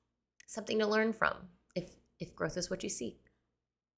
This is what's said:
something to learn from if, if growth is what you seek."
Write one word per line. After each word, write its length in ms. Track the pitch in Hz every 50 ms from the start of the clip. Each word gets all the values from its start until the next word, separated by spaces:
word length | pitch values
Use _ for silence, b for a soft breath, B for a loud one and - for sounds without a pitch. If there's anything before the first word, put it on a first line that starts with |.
| _ _ _ _ _ _ _ - -
something 320 | - - 220 208 - - 220
to 60 | 214
learn 280 | 208 214 220 220 226 220
from 180 | - - 73 - - - - - _ _ _ -
if, 140 | 180 175 - - - _ _ _ -
if 180 | 175 - -
growth 220 | - 180 160 - 180
is 100 | 175 -
what 140 | - -
you 80 | - 190
seek." 280 | - - 120 110 - - _ _ _ _ _ _ _ _ _ _ _ _ _ _ _